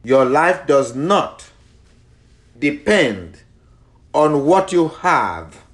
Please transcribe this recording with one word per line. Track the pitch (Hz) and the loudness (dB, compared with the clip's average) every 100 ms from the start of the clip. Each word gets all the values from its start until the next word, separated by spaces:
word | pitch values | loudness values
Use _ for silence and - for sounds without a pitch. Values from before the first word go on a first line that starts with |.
Your | 113 131 | 2 2
life | 127 143 170 180 | 4 2 0 -2
does | - 139 123 | 0 0 0
not | 127 160 196 113 - - _ _ _ _ _ _ _ _ _ _ 120 | -6 0 0 -2 -12 -20 _ _ _ _ _ _ _ _ _ _ _
depend | 143 294 - 208 135 98 85 - _ _ _ _ _ _ _ | -6 -4 0 0 0 -4 -14 -20 _ _ _ _ _ _ _
on | 143 151 147 139 | 0 0 2 2
what | 190 190 | 2 2
you | 175 160 | 0 -2
have. | - 180 151 104 82 78 - _ | -2 -2 0 -2 -8 -16 -20 _